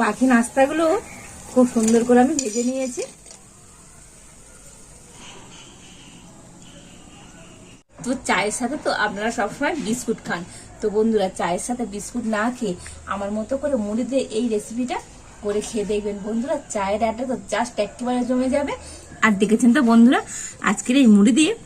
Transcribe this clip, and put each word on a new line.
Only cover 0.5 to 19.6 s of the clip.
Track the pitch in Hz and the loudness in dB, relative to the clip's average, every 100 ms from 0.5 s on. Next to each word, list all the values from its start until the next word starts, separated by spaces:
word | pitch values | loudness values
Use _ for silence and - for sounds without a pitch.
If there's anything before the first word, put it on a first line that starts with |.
| 269 269 311 330 403 - - - - - | 2 2 2 0 0 -4 -16 -20 -20 -2
খুব | 254 247 233 | 2 2 2
সুন্দর | 220 233 233 | 2 2 4
করে | 247 262 | 4 4
আমি | 311 | 0
ভেজে | 214 226 240 | -4 -4 -4
নিয়েছি। | 262 262 294 494 - - - - - - - - - - - - - - - - - - - - - - - - - - - 62 - - - - - - - - - - - - - - - - - - - _ - | -4 -6 -8 -12 -14 -20 -20 -20 -20 -20 -20 -20 -20 -20 -20 -20 -20 -20 -20 -20 -20 -20 -20 -20 -20 -20 -20 -20 -20 -20 -20 -20 -20 -20 -20 -20 -20 -20 -20 -20 -20 -20 -20 -20 -20 -20 -20 -20 -20 -20 -20 _ -10
তো | 240 254 - | -6 -4 -2
চায়ের | - 208 - | -2 -2 -4
সাথে | 247 302 494 | -6 -4 -4
তো | - 214 | -2 -4
আপনারা | 196 220 - | -4 -4 -4
সবসময় | - - 294 330 190 | -6 -4 -4 -4 -4
বিস্কুট | 240 - 220 - | -4 -4 -6 -6
খান, | 180 175 - - - | -8 -10 -18 -20 -6
তো | 214 202 | -2 0
বন্ধুরা, | 226 214 190 - | 2 2 0 -2
চায়ের | 180 185 - | -2 -2 -4
সাথে | 247 214 | -6 -6
বিস্কুট | 202 - 240 220 214 | -8 -10 -6 -2 -2
না | 233 247 | -2 -2
খেয়ে | 208 180 - - - | -6 -6 -12 -14 -10
আমার | 196 202 214 | -8 -6 -6
মতো | 220 269 | -4 -4
করে | 285 262 208 | -2 -2 -2
মুড়ি | 220 233 | -4 -2
দিয়ে | 262 - - | -2 -2 -2
এই | 240 | -2
রেসিপিটা | 208 - 226 254 359 - - - - | -2 -4 -6 -6 -6 -10 -20 -20 -10
করে | 208 208 208 | -4 -4 -4
খেয়ে | 226 196 | -4 -4
দেখবেন | 208 208 202 208 | -4 -4 -6 -6
বন্ধুরা, | 226 277 294 - | -4 -2 -4 -6
চায়ের | 208 196 208 226 | -4 -2 0 -2
আড্ডা | 220 262 | -2 -4
তো | 220 - | -6 -4
just | 202 240 - 202 | -4 -4 -4 -6
একেবারে | - 247 247 240 | -6 -4 -2 0
জমে | 254 262 285 | 0 0 0
যাবে। | 294 508 - - - - 220 | -2 -6 -12 -20 -20 2 4
আর | 196 | 4
দেখেছেন | 208 220 | 4 4